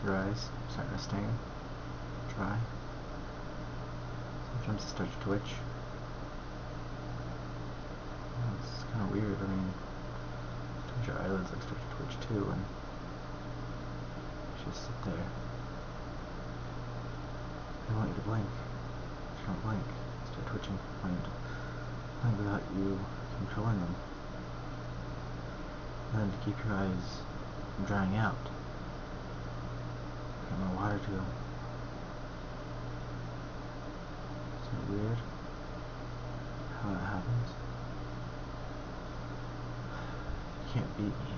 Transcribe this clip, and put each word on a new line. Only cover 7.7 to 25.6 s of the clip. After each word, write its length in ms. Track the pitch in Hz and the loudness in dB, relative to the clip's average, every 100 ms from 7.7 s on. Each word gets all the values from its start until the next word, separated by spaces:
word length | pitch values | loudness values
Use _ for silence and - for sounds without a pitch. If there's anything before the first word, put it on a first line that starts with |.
| - - - - - - 120 | -4 -4 -4 -4 -4 -2 2
Oh, 160 | 120 98 | 2 2
it's 240 | - - - | 0 -2 0
kinda 160 | 110 95 98 | 2 4 6
weird. 220 | 107 - | 4 4
I 80 | 95 | 4
mean, 240 | 95 92 - - - - - - - - - - - | 4 2 0 -4 -4 -4 -2 -2 -2 -2 -2 -2 -2
sometimes 240 | - 123 110 | -2 0 2
your 120 | - | 2
eyelids, 280 | 92 95 87 - | 4 4 2 -2
like, 80 | |
start 160 | - - | -2 -2
to 100 | - - | -2 -2
twitch 200 | - - - | -2 -2 2
too, 160 | 110 98 | 4 4
and 80 | 92 95 - - - - - - - - - - - - - - - - - - - | 2 0 -4 -4 -4 -4 -4 -4 -4 -4 -2 -2 -2 -2 -2 -4 -4 -4 -4 -4 -2
you 60 | - | -2
just 180 | - | -2
sit 220 | - 120 98 | -2 0 0
there. 220 | - 92 - - - - - - - - - - - - - - - - - - - - - - - - - - | 2 0 0 -2 -2 -2 -4 -4 -4 -4 -4 -4 -4 -4 -4 -2 -2 -2 -2 -2 -2 -2 -2 -2 -4 -4 -4 4
They 80 | 110 | 6
want 140 | 110 | 6
you 60 | - | 4
to 120 | 104 | 4
blink. 220 | 110 101 - - - - - - - - - | 4 4 0 -2 -2 -2 -2 -2 -4 -4 -2
If 40 | |
you 80 | - | 0
don't 160 | 92 | 2
blink, 240 | 107 135 120 | 4 2 2
they 440 | - - - - | -2 -2 -2 -4
start 140 | - - | -2 0
twitching. 240 | 110 - 95 | 0 0 -2
They 320 | - - 95 | -2 -2 2
want 80 | 87 | 2
you 80 | |
to 80 | - - - - - - - - - - | 2 -2 -2 -2 -2 -2 -2 -2 -4 2
blink 180 | 120 101 | 4 6
without 200 | 101 98 - 92 | 4 4 2 4
you 240 | 98 95 95 - - - | 4 4 0 -2 -2 0
controlling 400 | 98 - 113 101 | 0 4 6 6
them. 160 | 85 87 - - - - - - - - - - - - - - - - | 4 0 -2 -4 -4 -4 -2 -2 -2 -2 -2 -2 -2 -2 -2 -2 -2 -2